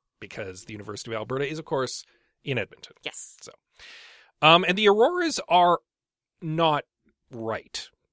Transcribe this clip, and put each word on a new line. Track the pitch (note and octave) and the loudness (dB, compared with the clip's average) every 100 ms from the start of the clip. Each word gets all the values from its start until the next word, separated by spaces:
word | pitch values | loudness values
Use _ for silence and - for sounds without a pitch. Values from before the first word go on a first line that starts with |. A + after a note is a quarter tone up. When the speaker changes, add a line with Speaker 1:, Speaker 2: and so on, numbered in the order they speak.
| _ - | _ -20
Speaker 1:
Because | G#2 - G2 F#2 - | -16 -12 -12 -12 -14
the | |
University | G#2+ G#2 G2+ A#2 | -14 -12 -12 -8
of | A2 | -8
Alberta | A2 C3 C#3+ | -6 -6 -6
is, | D#3 | -8
of | D3+ | -6
course, | C#3+ B2 - - _ _ _ | -4 -4 -6 -14 _ _ _
in | - B2 | -6 -4
Edmonton. | F#2+ - - - | -6 -10 -20 -16
Speaker 2:
Yes. | G2 - - - | -16 -14 -18 -18
Speaker 1:
So, | - - _ _ - - - - _ - | -20 -20 _ _ -20 -20 -20 -20 _ 0
um, | D#3 E3+ F3+ | 6 6 4
and | F#3 | 2
the | G#3+ | 4
Auroras | G#3 B3+ F4+ E4 - - | 6 4 2 -2 -4 2
are | F3 F3 E3+ _ _ _ _ _ _ | 4 6 4 _ _ _ _ _ _
not | E3 D#3+ E3 D3 - _ _ _ _ | -8 0 2 0 -4 _ _ _ _
right. | A#2+ A2 A2 - - - _ _ | -10 -6 -6 -8 -14 -14 _ _